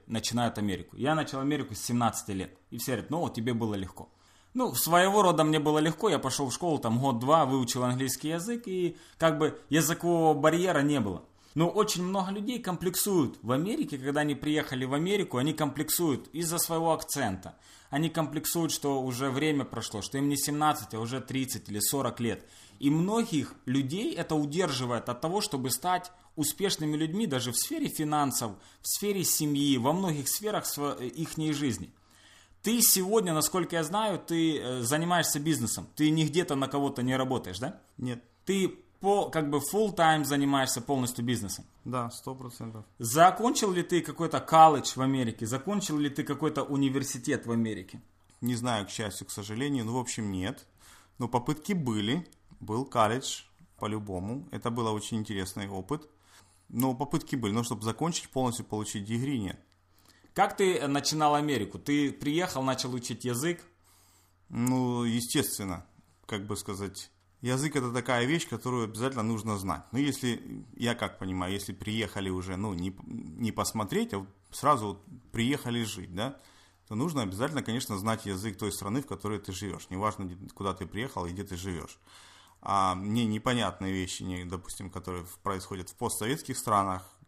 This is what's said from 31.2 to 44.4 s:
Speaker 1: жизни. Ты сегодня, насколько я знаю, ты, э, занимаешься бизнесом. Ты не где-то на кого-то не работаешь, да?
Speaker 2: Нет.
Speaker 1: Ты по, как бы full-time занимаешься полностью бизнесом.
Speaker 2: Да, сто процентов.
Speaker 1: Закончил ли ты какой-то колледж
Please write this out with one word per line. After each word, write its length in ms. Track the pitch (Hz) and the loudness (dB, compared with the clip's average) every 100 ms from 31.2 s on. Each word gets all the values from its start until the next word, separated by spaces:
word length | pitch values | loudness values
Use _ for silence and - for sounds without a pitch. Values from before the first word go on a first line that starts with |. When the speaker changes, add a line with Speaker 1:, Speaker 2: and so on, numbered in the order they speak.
| 151 - 156 | -6 -2 -2
Speaker 1:
жизни. 400 | 143 147 113 90 - _ - - - - - | 0 0 -2 -6 -16 _ -20 -20 -20 -20 -6
Ты 180 | 202 240 | 0 4
сегодня, 520 | - 190 185 208 180 | 6 4 4 2 4
насколько 420 | 156 147 190 165 165 | 2 2 0 0 0
я 80 | |
знаю, 360 | 156 202 220 170 | 0 0 0 -2
ты, 400 | - 165 160 147 | -2 2 2 2
э, 220 | 123 127 | -2 -2
занимаешься 580 | 117 151 170 175 151 151 | 0 0 2 2 2 0
бизнесом. 480 | 151 143 113 - - - | 0 0 0 -4 -6 2
Ты 160 | 151 | 4
не 160 | 160 151 | 4 4
где-то 280 | 156 175 135 | 2 2 0
на 120 | 135 | 0
кого-то 340 | 143 139 135 | 0 0 0
не 140 | 123 131 | 0 2
работаешь, 400 | 131 123 - 92 | 2 0 -2 -6
да? 240 | 131 - - - | -6 -8 -16 -8
Speaker 2:
Нет. 260 | 123 120 - _ - | -6 -6 -12 _ -2
Speaker 1:
Ты 220 | 196 180 - - - | 2 0 -2 -18 -4
по, 320 | 190 202 165 | 2 2 2
как 180 | 160 147 | 0 0
бы 80 | 143 | 0
full-time 680 | 143 202 214 175 165 156 139 | 0 2 2 4 4 4 2
занимаешься 540 | 143 139 139 131 - | 2 2 2 2 -2
полностью 460 | 120 135 123 123 120 | 0 0 0 -2 -2
бизнесом. 400 | 113 98 - - _ 120 | -2 -2 -8 -12 _ -8
Speaker 2:
Да, 260 | 127 117 | -6 -6
сто 240 | - - 131 | -8 -12 -10
процентов. 500 | 127 - 113 110 - - | -12 -12 -12 -12 -16 -8
Speaker 1:
Закончил 720 | 117 135 180 180 226 277 208 | 0 8 8 8 2 2 2
ли 100 | 180 | 2
ты 200 | 170 175 | 2 0
какой-то 380 | 165 143 165 | 0 -4 -2
колледж 540 | 143 | -2